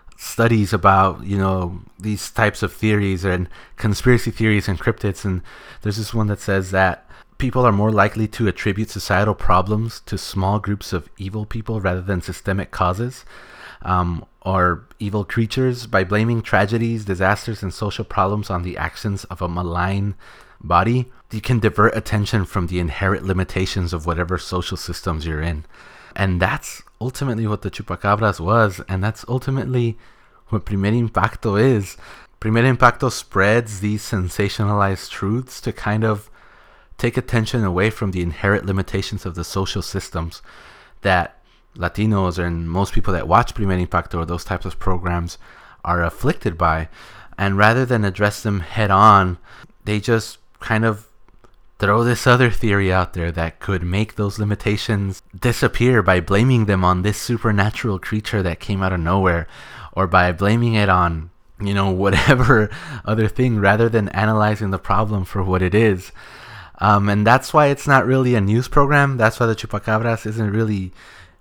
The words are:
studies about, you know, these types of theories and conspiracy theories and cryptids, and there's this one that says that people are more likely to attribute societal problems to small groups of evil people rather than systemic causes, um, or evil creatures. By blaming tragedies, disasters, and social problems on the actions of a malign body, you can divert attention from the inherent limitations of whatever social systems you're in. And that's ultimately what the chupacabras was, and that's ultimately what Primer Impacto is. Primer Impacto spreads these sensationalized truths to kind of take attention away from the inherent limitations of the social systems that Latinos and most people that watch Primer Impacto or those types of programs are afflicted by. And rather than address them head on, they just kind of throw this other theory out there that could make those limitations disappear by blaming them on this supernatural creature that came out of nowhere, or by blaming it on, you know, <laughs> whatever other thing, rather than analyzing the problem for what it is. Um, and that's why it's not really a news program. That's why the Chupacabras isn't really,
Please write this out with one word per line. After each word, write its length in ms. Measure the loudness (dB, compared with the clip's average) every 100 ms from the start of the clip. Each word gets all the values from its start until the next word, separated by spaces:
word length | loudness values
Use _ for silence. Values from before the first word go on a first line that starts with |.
| -20 -18
studies 560 | -8 0 2 4 2
about, 520 | 2 4 4 4 0
you 120 | -4 -2
know, 440 | 0 0 -4 -8 -16 -12
these 320 | -8 -8 -6
types 320 | 0 0 0
of 100 | -6
theories 520 | -2 0 2 0 -2
and 240 | -2 -2 -4 -10 -20 -4
conspiracy 540 | -2 2 4 4 2
theories 380 | 0 2 2 0
and 100 | -2
cryptids, 460 | -2 -2 -4 -4
and 180 | -4 -4 -6 -16 -20 -8
there's 140 | -6 -4
this 180 | -4
one 120 | -2 0
that 120 | -2
says 300 | -2 -2 0
that 380 | 2 2 0 -10 -20 -14 -6
people 260 | -2 2
are 80 | 4
more 180 | 4 4
likely 380 | 4 4 2 -4
to 180 | 0 -2
attribute 440 | 0 -2 -2 -4
societal 440 | -6 -2 0 0
problems 640 | 2 4 4 2 0 -2 -8 -8
to 100 | -8
small 400 | -6 -2 0 0
groups 340 | -2 -6 -4
of 160 | -8 -8 -12
evil 260 | -8 -8
people 360 | -6 -8 -6 -4
rather 200 | -2 -2
than 200 | -2 -4
systemic 500 | -4 -8 -4 -4 -4
causes, 540 | -2 -2 -2 -6 -8 -18 -20 -20 -20 -20 -10
um, 420 | -2 0 0 -4 -10 _
or 420 | -2 2 2 0 -6 -10
evil 260 | -4 -4
creatures. 640 | -4 -2 -2 0 -2 -2 -2
By 180 | -2
blaming 380 | 0 0 0 -2
tragedies, 640 | 0 0 0 0 -2 -4
disasters, 580 | -4 -2 0 -2 -4 -8
and 120 | -8
social 300 | -6 -6 -6
problems 460 | -6 -2 0 -2 -4
on 120 | -4
the 140 | -6 -6
actions 480 | -8 -6 -6 -6
of 180 | -8 -8
a 60 | -6
malign 640 | -4 -4 -2 -2 -2 -2 -6 -14 -20 -20 -12
body, 500 | 0 2 4 2 -2 -10 -14
you 80 | -6
can 180 | 0 2
divert 380 | 2 4 2 2
attention 480 | -2 -2 0 0
from 240 | -2 -2 -2
the 100 | -2
inherent 460 | -2 -2 -2 0
limitations 680 | -2 -2 -2 -2 -2 -2 -4
of 140 | -4 -4
whatever 320 | -2 -2 -4
social 380 | -4 -6 -4 -8
systems 500 | -8 -8 -6 -4 -4
you're 160 | -4
in. 220 | -4 -6 -10 -20 -20 -20 -12 -4
And 240 | 0 0
that's 420 | 0 -2 -8 -18 -18 -10
ultimately 460 | -8 -6 -4 -2 -2
what 160 | -4
the 80 | -6
chupacabras 680 | -8 -10 -4 0 2 2 0
was, 420 | 2 2 2 0 -6
and 140 | -2
that's 220 | -2 -4 -6
ultimately 720 | -6 -2 -4 -2 0 0 -4 -12 _ _ _ -6
what 160 | -6
Primer 280 | -2 -2 0
Impacto 680 | 2 0 0 -2 -2 -2 2
is. 360 | 4 2 -2 -10 -20 -20 -20 -8
Primer 240 | 0 2
Impacto 480 | 4 4 4 4 -2
spreads 680 | -4 -4 0 2 2 0 -4
these 220 | -2 -4
sensationalized 1080 | -4 -4 -2 -2 -2 0 0 2 0 -2 -8
truths 500 | -6 -2 -2 -4 -10
to 100 | -8
kind 320 | -6 -2 0
of 260 | 0 -2 -6 -20 -20 -20 -20 -20 -20 -4
take 180 | -2 -2
attention 480 | 0 0 0 0
away 260 | 0 2 0
from 220 | 0 -4
the 100 | -2
inherent 420 | -4 -2 0 0
limitations 640 | 0 -2 -2 -4 -4 -6 -8
of 80 |
the 80 | -8
social 400 | -6 -4 -4 -6
systems 580 | -6 -8 -6 -6 -8 -10 -18 -20 -20 -20 -20 -4
that 380 | 0 2 0 -8 _ _ _ -6
Latinos 640 | -4 0 2 2 0 0
and 320 | -2 -2 -2
most 220 | -2 2
people 200 | 2 4
that 140 | 0 2
watch 280 | 2 2
Primer 220 | -2 -2 0
Impacto 420 | 0 -2 -4 -4
or 60 |
those 200 | -4 -6
types 200 | -6 -6
of 140 | -6 -2
programs 580 | 0 2 0 -2 -4 -10 -20 -20 -20 -10
are 200 | -4 -2
afflicted 520 | -2 -2 -2 -2 -4 0
by. 320 | 0 0 -2 -12 -20 -20 -14 -4
And 220 | 0 4
rather 260 | 4 4
than 200 | 2 0
address 380 | 0 0 0 0
them 180 | -4 -4
head 320 | -4 -2 2
on, 460 | 4 6 6 4 -2 -10 -20 -20 _
they 140 | -4 -4
just 400 | 0 0 -2 -14 _ -12
kind 240 | -4 0
of 240 | 0 -2 -8 -20 -20 -20 -20 _ -20 -2
throw 240 | 2 4
this 220 | 2 2 4
other 240 | 6 4
theory 420 | 2 2 2 2
out 220 | 2 0
there 180 | -4 -4
that 260 | -4 -6 -6
could 240 | -4 -4
make 320 | -2 -2 -2
those 240 | -4 -4 -2
limitations 800 | -2 -2 -2 -2 -2 -2 -2 -6 -14 -4
disappear 600 | -2 0 0 2 2 4
by 180 | 4 2
blaming 460 | 4 4 4 4 4
them 180 | 2
on 180 | 2 2
this 180 | 0 -2
supernatural 800 | -4 -2 0 2 0 -2 -4 -4
creature 440 | -4 -6 -2 -2
that 180 | -2 -4
came 200 | -4 -2
out 120 | 0
of 80 | 0
nowhere, 480 | 0 2 2 0 -4 -12 -20 -20 -10
or 140 | -4 2
by 240 | 2 2
blaming 440 | 2 2 2 2
it 140 | 2 2
on, 420 | 4 2 -2 -8 -16 _ -8
you 140 | -2
know, 160 | 0 0
<laughs> 140 | 2
whatever 640 | 2 4 4 6 6 4 2 -4 -14 -8
other 220 | -2 0 0
thing, 320 | 2 0 4
rather 300 | 4 4 4
than 200 | 2 0
analyzing 600 | 0 2 2 2 0 -2
the 80 | -4
problem 460 | 0 0 2 -2
for 180 | -2 -4
what 180 | 0 0
it 140 | 2
is. 380 | 4 4 2 -4 -20 -20 -20 -20 -20 -18 0
Um, 300 | 4 4 4
and 180 | 2 4
that's 260 | 4 4
why 140 | 2 4
it's 200 | 2 2
not 200 | 2 4
really 280 | 2 2
a 60 | 2
news 280 | 2 2 2
program. 480 | 4 4 4 2 2
That's 220 | 2 2
why 80 | 0
the 80 |
Chupacabras 720 | 0 -4 -6 -2 0 0 -2 -4
isn't 260 | -4 -2
really, 400 | 0 0 0 -4 -10 -20 -20 -20 _